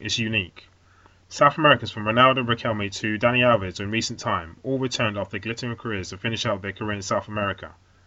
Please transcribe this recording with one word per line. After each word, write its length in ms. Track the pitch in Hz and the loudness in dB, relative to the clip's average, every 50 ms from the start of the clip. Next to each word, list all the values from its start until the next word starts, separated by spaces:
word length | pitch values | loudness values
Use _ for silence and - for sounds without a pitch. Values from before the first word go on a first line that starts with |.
it's 180 | - 101 98 - | -8 -4 -2 -2
unique. 480 | 113 110 110 107 92 85 - - - _ _ _ _ _ _ _ _ - _ _ _ - | -2 0 0 -2 -2 -4 -8 -18 -20 _ _ _ _ _ _ _ _ -20 _ _ _ -8
South 300 | - - 151 143 - 165 | 0 4 4 4 4 6
Americans 320 | 156 147 135 117 - 104 | 6 6 6 4 2 -4
from 160 | - 110 104 | -8 -4 -2
Ronaldo, 400 | 107 110 120 127 131 131 131 127 | 0 4 6 6 6 6 4 2
Riquelme 440 | 117 117 113 - 123 110 104 101 101 104 | 0 -2 0 0 -2 -2 -2 -4 -6 -6
to 240 | - - 110 107 107 | -4 -4 -2 0 2
Dani 220 | 113 120 123 123 | 2 2 4 4
Alves 380 | 123 123 117 107 98 92 87 - | 6 6 4 4 2 -2 -6 -6
in 120 | 101 101 | -6 -4
recent 280 | 107 113 113 - 120 101 | -2 -2 -2 -4 -6 -6
time 380 | - 117 104 92 82 82 82 - - | -4 -2 -2 -2 -4 -6 -14 -12 -6
all 160 | 131 135 131 | -4 -4 -2
returned 400 | 131 127 - - 123 107 101 101 | -2 -2 -2 -2 -2 -2 -2 -2
after 200 | 98 - - 104 | -6 -6 -6 -8
glittering 380 | 98 110 117 - - 120 117 | -6 -6 -6 -6 -6 -6 -6
careers 320 | 113 - 117 107 98 90 - | -6 -6 -6 -4 -4 -6 -8
to 80 | 98 | -8
finish 300 | 95 - 117 113 104 - | -8 -6 -4 -4 -2 -2
out 160 | 117 104 98 92 | -2 -2 -2 -4
their 100 | 101 95 | -6 -8
career 240 | - 110 107 104 | -6 -6 -4 -4
in 60 | 101 95 | -4 -4
South 260 | - 113 101 - - | -2 -2 -2 -2 -4
America. 460 | 107 107 104 98 92 - - 78 - _ _ _ _ _ _ | -4 -4 -2 -2 -4 -6 -10 -16 -18 _ _ _ _ _ _